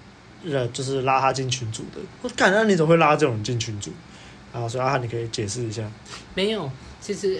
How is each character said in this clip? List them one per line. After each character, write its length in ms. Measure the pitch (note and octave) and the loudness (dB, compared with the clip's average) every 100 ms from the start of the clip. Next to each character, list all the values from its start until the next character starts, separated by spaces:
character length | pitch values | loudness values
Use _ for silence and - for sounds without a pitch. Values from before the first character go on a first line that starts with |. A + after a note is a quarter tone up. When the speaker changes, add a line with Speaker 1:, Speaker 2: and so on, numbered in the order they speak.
| - - - - F3 | -20 -20 -20 -14 -4
Speaker 1:
呃， 180 | C#3 A#2+ | -2 -2
就 140 | A#2+ | -4
是 200 | C3 C3+ | -4 -2
拉 180 | C3 C3 | 2 4
他 100 | C3 | 4
进 160 | B2+ C3 | 2 -2
群 240 | B2 A2+ | -4 -4
组 120 | - - | -8 -10
的。 80 | - - - | -12 -14 -10
我 60 | B3 | -8
说， 60 | - | 2
干， 160 | A3 | 4
那 120 | G3+ | 6
你 120 | A3 F#3 | 4 4
怎 80 | |
么 60 | D#3 | 6
会 80 | E3 | 6
拉 180 | D3+ D3 | 6 6
这 80 | |
种 120 | D3 A2 | 4 2
人 80 | |
进 160 | G#2+ A#2+ | -2 -2
群 200 | A2+ G#2 | -4 -6
组？ 120 | - - - - - - - | -10 -14 -18 -20 -20 -20 -14
啊， 160 | B2+ A#2 | -8 -6
所 140 | B2+ | -2
以 20 | |
阿 60 | C3 | 0
汉， 140 | C#3 | 0
你 40 | A#2 | -2
可 80 | A#2 | -4
以 120 | A#2 | -6
解 200 | A#2 G#2 | -4 -4
释 160 | B2+ | -4
一 80 | A#2 | -6
下。 120 | G#2+ G#2+ G#2+ - - - | -6 -8 -10 -16 -18 -10
Speaker 2:
没 160 | F#3 G3+ | -2 -2
有， 220 | A3 C#3+ - - - | -2 -4 -8 -14 -16
其 140 | - | -8
实， 220 | F#3+ G3 F#3 | -2 -2 0